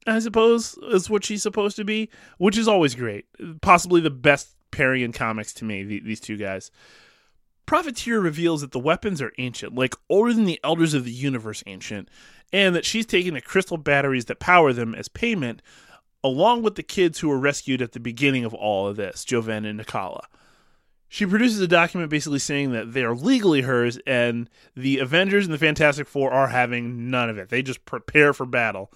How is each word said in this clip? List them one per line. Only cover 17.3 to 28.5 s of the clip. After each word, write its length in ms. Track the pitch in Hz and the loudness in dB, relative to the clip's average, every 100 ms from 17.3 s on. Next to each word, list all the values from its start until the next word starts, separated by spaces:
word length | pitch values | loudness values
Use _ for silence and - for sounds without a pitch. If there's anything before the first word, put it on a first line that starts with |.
| 135 | 0
rescued 420 | 143 139 - 131 | 0 -2 -2 -2
at 120 | 120 | -4
the 80 | 120 | -6
beginning 440 | 120 117 139 131 | -10 0 0 0
of 80 | 117 | -2
all 340 | 113 107 98 101 | -4 0 0 0
of 100 | 104 | -2
this, 280 | 95 - | -6 -8
Jovan 400 | - 120 113 107 | -2 -2 -2 -4
and 160 | 107 107 | -6 -10
Nakala. 440 | 107 110 92 - - _ _ _ _ _ _ _ _ | -8 -8 -8 -10 -16 _ _ _ _ _ _ _ _
She 160 | - | -4
produces 360 | 196 208 247 208 | 0 4 2 2
a 80 | 180 | 4
document 420 | 170 170 185 156 | 4 4 -2 -2
basically 280 | 151 151 143 | -2 -2 -4
saying 340 | - 143 139 | -2 -2 -2
that 200 | 117 110 | -4 -4
they 120 | 127 | -2
are 100 | 117 | -2
legally 480 | 120 180 262 202 143 | 0 2 2 4 4
hers, 360 | 127 123 120 127 - | 2 2 0 -2 -2
and 440 | 123 120 117 113 _ _ 131 | 0 0 -2 -8 _ _ -6
the 220 | 135 135 | -2 0
Avengers 480 | 131 165 196 202 190 | 2 2 4 2 2
and 80 | |
the 40 | 156 | 2
Fantastic 480 | 156 151 151 143 139 | 2 4 2 2 -4
Four 260 | 143 135 | -2 2
are 160 | 131 131 | 4 2
having 600 | 123 123 120 120 120 120 | 2 0 -2 -6 -8 -4
none 220 | 127 117 | -2 -2
of 80 | 107 | -4
it. 100 | 92 | -4
They 140 | 127 | -4
just 220 | 131 123 - | -4 -8 -10
prepare 480 | 127 - 151 147 | -12 0 4 4
for 100 | 139 | 2
battle. 480 | 127 | -2